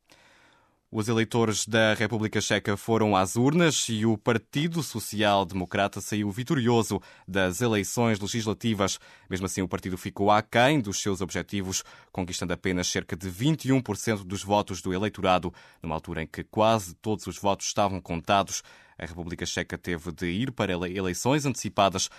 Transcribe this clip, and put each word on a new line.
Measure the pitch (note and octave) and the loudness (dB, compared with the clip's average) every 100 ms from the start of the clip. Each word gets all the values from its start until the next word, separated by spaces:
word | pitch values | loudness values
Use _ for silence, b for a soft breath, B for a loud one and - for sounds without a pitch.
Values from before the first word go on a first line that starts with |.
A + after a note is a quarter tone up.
| _ b b b b b b b _ A2 | _ b b b b b b b _ -4
Os | G#2+ | 0
eleitores | A2+ A2 A#2+ A2+ G2+ G#2 | 2 2 2 2 0 0
da | A2+ A2 | 4 4
República | G#2 G#2+ A2 G#2+ A2 | 4 0 0 -2 0
Checa | - G#2 - G2+ | 0 0 0 -2
foram | - A2+ G#2+ G2 | 2 2 4 4
às | F#2+ | 2
urnas | A#2 C3 D#3+ E3+ C3 - | 2 4 4 4 2 0
e | A2 A2 | 0 2
o | A2 | 2
Partido | - A2+ - C#3+ E3+ E3+ | 2 0 0 -4 -2 -2
Social | C#3 A#2 - G#2 G#2 G2+ | -4 -6 -6 0 4 4
Democrata | F#2 F#2+ F2+ G2+ G2+ G2+ | 2 -2 -2 0 0 -2
saiu | - G#2+ G#2 | -4 -2 -2
vitorioso | G2 B2 D#3 A#2 A#2 A2 G2 B B B | -4 -2 0 4 4 2 -2 B B B
das | F#2+ F#2 F2 | 0 2 2
eleições | A#2+ G#2+ F#2+ - A#2 G#2+ | 0 2 0 0 0 0
legislativas. | G2 A#2+ G#2+ G2 A#2 G#2 F#2+ - B B B | -2 -4 -2 -2 0 2 0 -2 B B B
Mesmo | F#2 F#2+ | -4 -4
assim, | - | -4
o | F#2 | -4
partido | F#2+ F#2+ F2+ | -4 -6 -6
ficou | G2+ F#2 G2+ | -6 0 4
aquém | G#2 - A#2 B2+ D3+ | 4 4 4 4 4
dos | G2+ F#2 | 0 -4
seus | G#2 F#2 | -2 -2
objetivos, | F#2+ - E2 G2+ F#2 F#2 - B B | -4 -6 -4 -4 -4 -6 -8 B B
conquistando | - F2+ F2+ F2 | -6 -6 -4 -4
apenas | F2 G2 F2+ F2+ | -2 -2 0 0
cerca | G2 - E2+ | -2 -4 -8
de | F#2 | -8
vinte | F2 C3+ D#3 | -2 0 0
e | B2+ | 2
um | C3 | 0
por | A#2+ G2+ | 0 -4
cento | - G#2+ | -2 -4
dos | F#2 F#2+ | -4 -8
votos | G2 G#2 G2 F#2 | 0 0 0 -4
do | G2 | -4
eleitorado, | F2+ G#2+ G2 F#2+ F2+ F2 - B B | -2 -2 0 4 4 2 -8 B B
numa | E2+ D#2 | -8 -6
altura | F2+ D#2+ | -6 -8
em | D#2 | -8
que | - | -10
quase | E2 G#2+ A2 A2+ F#2 | -6 2 4 4 0
todos | D#2+ A2 G#2 - | -8 -4 -4 -4
os | E2+ | -4
votos | G2+ F#2+ - | 0 0 -2
estavam | - G2+ F#2+ | 0 0 0
contados. | - E2 - G2+ F#2 - - B B B | -6 -4 2 2 2 -4 -12 B B B
A | |
República | E2 E2 E2+ E2+ | -12 -10 -10 -8
Checa | F2 - F2 E2+ | -6 -4 -6 -6
teve | - E2+ F2 | -6 -6 -6
de | D2+ F2 | -6 -4
ir | F#2 C3 | -2 -4
para | B2 G2+ | -2 -2
ele-, | F2 F2+ F#2 | 0 -4 -4
eleições | F#2+ F2 A#2+ D3+ | -4 -2 0 0
antecipadas | C#3+ A2+ G#2+ - G2 F2+ - | 0 -4 -4 2 2 2 -4